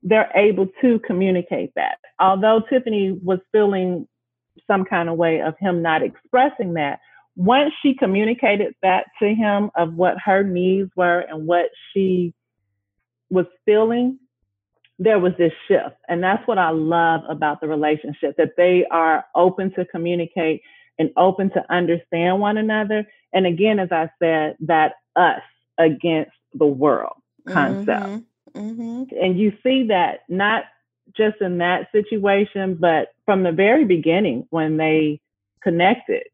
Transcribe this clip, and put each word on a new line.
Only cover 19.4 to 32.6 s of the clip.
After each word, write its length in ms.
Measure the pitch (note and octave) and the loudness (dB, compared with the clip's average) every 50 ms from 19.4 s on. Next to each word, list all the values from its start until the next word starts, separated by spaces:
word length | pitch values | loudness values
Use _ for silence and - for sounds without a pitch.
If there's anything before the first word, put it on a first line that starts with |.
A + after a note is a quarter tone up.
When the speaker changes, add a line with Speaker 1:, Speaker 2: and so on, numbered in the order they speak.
| F3 F#3 F#3 - F#3+ F#3+ F#3+ | 2 4 2 0 -6 -4 -4
Speaker 1:
to 120 | - F3+ | -6 -8
communicate 760 | F3+ - F3 E3 E3+ F3 F3 E3+ E3 _ G3 E3 D#3+ D#3+ - _ - - - _ _ _ _ | -6 -6 -6 -4 -2 -2 -2 -4 -4 _ -4 -2 -2 -2 -4 _ -18 -20 -20 _ _ _ _
and 100 | D#3+ D3+ - - | -4 -2 2 2
open 320 | F3 F#3+ F#3+ F#3+ G3 G3 | 2 2 2 0 -2 -2
to 220 | - F#3 - - - | -2 -4 -4 -2 -2
understand 680 | F3+ F3 E3 E3+ E3+ E3+ _ - E3+ E3+ F3+ F#3 G3 | -2 0 0 -2 -2 -4 _ -4 -2 0 0 0 0
one 180 | G#3 G3+ G#3 G#3+ | 0 -2 -2 -2
another. 480 | A3 A3 G#3+ G#3+ G#3+ G3+ G#3+ G#3+ G#3+ _ _ _ _ _ - | -2 -2 -2 -2 -2 -2 -4 -4 -4 _ _ _ _ _ -2
And 140 | F#3 F#3+ F3+ | 0 0 0
again, 320 | E3+ D#3+ G3 A3 G#3+ G3+ | 0 0 0 0 2 0
as 120 | F#3 F3 | -2 -2
I 180 | F3+ E3 D#3+ D#3+ _ _ | -2 -4 -4 -4 _ _
said, 340 | F3+ E3 D#3+ D#3 D#3 D#3 - _ | -2 0 0 0 -2 -4 -6 _
that 320 | D#3 D3+ E3+ D#3+ D#3 D3+ - _ _ _ _ | -4 0 2 2 2 0 -2 _ _ _ _
us 260 | - F3+ - - - - - _ _ _ _ _ - | 2 2 2 2 -2 -8 -18 _ _ _ _ _ 0
against 520 | E3 E3 D3+ B2+ - E3+ E3 D#3 D#3 - _ _ _ _ _ | 2 2 2 0 -2 -2 -2 -2 -4 -6 _ _ _ _ _
the 140 | C3+ D#3 D3 | 0 0 0
world 480 | C#3+ C3 C#3 D3+ B2+ - A1 - - _ _ _ _ _ _ - | 0 2 0 0 0 0 -2 -8 -12 _ _ _ _ _ _ -6
concept. 400 | F#3 F3+ C#3+ C3 F#3+ G3 G3+ G#3+ | -2 0 0 0 -2 -4 -4 -4
Speaker 2:
Mm-hmm. 680 | - - G3+ G3 G3+ A3 A#3 _ _ _ _ _ _ G3+ | -4 -4 -4 -8 -10 -12 -14 _ _ _ _ _ _ -14
Mm-hmm. 440 | G#3 G#3+ A3+ A3+ A#3 A3+ A#3 A#3+ C4 B3+ - - | -12 -12 -10 -10 -10 -10 -10 -10 -12 -12 -8 -4
Speaker 1:
And 200 | F3 F#3 F#3 F3 | -2 -2 0 0
you 120 | G#3+ G#3 G3+ - _ | 0 -2 -2 -2 _
see 240 | B3+ C4 C4+ C4 A3 | -2 0 0 0 0
that 320 | G#3+ F#3 F3 C#3+ - - _ _ | 0 0 0 0 -2 -8 _ _
not 360 | F3 F#3 G3 G#3 A3 A3+ - - _ _ _ _ _ _ _ _ _ - | -4 -2 -2 0 -2 -2 -6 -8 _ _ _ _ _ _ _ _ _ -2
just 240 | G#3+ G#3+ G#3+ - | -2 -2 0 -2
in 160 | G3+ F#3 F3+ F3 | -4 -4 -2 -2
that 300 | F3 F3 F3+ - - - | 0 0 0 -2 -4 -2
situation, 840 | - G#3+ G#3+ - A3+ G#3+ G3 G3+ G3 G3 G#3 G3+ - G3+ | -2 -2 -2 0 -4 -2 0 2 2 2 0 0 -2 -6